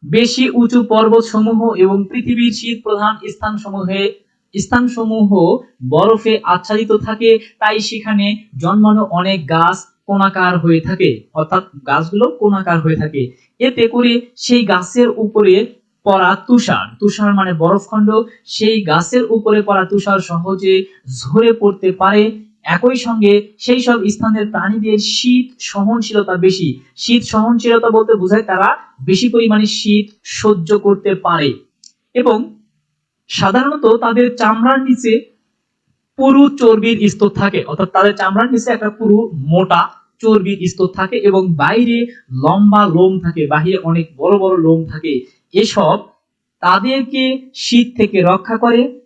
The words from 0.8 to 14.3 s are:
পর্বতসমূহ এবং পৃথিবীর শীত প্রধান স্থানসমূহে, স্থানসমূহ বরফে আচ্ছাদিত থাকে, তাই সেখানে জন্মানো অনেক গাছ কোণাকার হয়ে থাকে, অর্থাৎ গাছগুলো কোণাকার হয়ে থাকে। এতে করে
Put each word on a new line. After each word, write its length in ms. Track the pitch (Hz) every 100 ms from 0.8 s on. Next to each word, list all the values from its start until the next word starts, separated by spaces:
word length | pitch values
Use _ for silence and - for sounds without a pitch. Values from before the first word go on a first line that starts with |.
পর্বতসমূহ 760 | 233 220 220 226 226 214 214 226 226 196
এবং 220 | 185 202 196
পৃথিবীর 400 | 247 240 240 233
শীত 260 | 214 233 226
প্রধান 300 | 214 208 214 214 208
স্থানসমূহে, 720 | 202 214 214 208 196 185 196 196 - _ _ _
স্থানসমূহ 760 | 196 196 240 247 233 226 220 208 196 170 254 - _ 127
বরফে 440 | 151 202 220 220 214
আচ্ছাদিত 480 | - 180 - 214 220
থাকে, 380 | 214 214 220 226 226 - _
তাই 180 | 214 208
সেখানে 460 | 208 226 220 208 202 214 - 131
জন্মানো 440 | 160 202 214 214
অনেক 460 | 196 170 180 190 143
গাছ 280 | 165 170 190 - _ -
কোণাকার 480 | 196 196 190 180 180
হয়ে 220 | 165 160
থাকে, 280 | 160 180 175 113 -
অর্থাৎ 300 | 160 156 175 190 143 -
গাছগুলো 380 | 139 165 202 240 -
কোণাকার 400 | 208 196 185 170
হয়ে 160 | 156 156
থাকে। 360 | 156 147 127 - _ _
এতে 280 | 247 247 226
করে 240 | 233 240 233 240